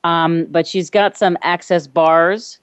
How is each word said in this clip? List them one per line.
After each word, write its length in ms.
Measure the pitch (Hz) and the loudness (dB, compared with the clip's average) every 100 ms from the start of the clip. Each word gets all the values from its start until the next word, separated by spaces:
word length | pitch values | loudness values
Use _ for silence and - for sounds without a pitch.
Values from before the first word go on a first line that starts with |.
Um, 420 | 170 170 165 165 160 | 0 0 0 0 -2
but 200 | 160 165 | -2 -2
she's 240 | 190 175 | -6 -2
got 280 | 208 202 - | 0 0 0
some 200 | 190 170 | -2 0
Access 420 | 165 175 - 175 143 | -4 -4 -2 -4 -2
bars 760 | 147 160 165 165 214 - - | 0 2 4 2 -2 -10 -20